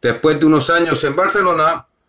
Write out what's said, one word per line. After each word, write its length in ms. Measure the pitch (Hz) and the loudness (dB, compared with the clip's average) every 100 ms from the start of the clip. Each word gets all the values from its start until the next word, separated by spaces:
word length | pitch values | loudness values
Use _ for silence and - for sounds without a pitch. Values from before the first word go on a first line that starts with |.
Después 380 | 120 117 156 147 | -2 0 0 2
de 80 | 156 | 2
unos 240 | 156 135 | 2 2
años 320 | 170 170 190 | 0 0 -2
en 120 | 147 147 | -2 -2
Barcelona, 680 | 190 202 185 160 156 160 - _ | -2 0 0 0 0 -2 -10 _